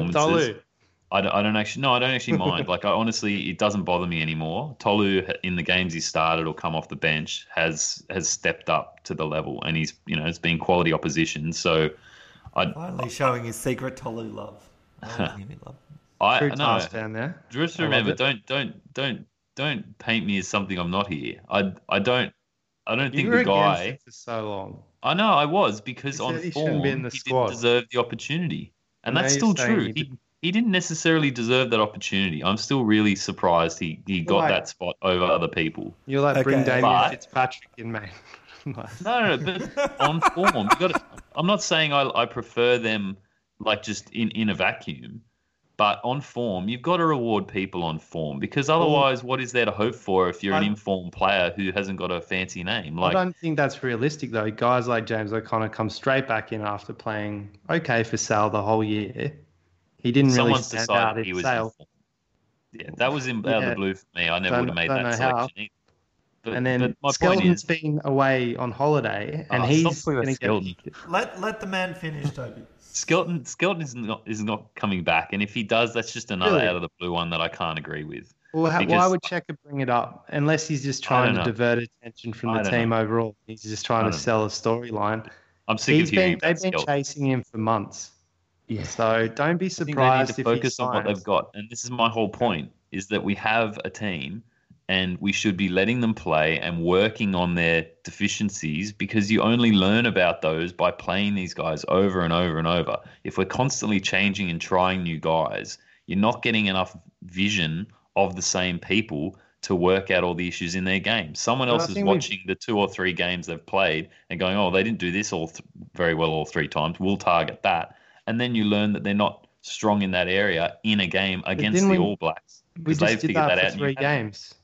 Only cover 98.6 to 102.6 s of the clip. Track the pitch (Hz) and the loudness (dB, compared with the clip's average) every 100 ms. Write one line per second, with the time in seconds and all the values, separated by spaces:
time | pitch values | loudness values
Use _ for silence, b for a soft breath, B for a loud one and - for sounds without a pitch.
98.6 | 78 76 104 104 101 110 101 110 107 117 | -4 -4 -6 -6 -4 0 2 2 4 4
99.6 | 117 104 92 110 120 92 87 80 80 80 | 6 6 6 4 2 4 2 2 0 0
100.6 | 87 87 90 87 - 92 104 101 90 - | -2 0 0 0 -4 -2 0 -2 -4 -4
101.6 | 80 76 - 92 98 92 85 85 90 78 | -4 -4 0 2 4 2 2 2 2 0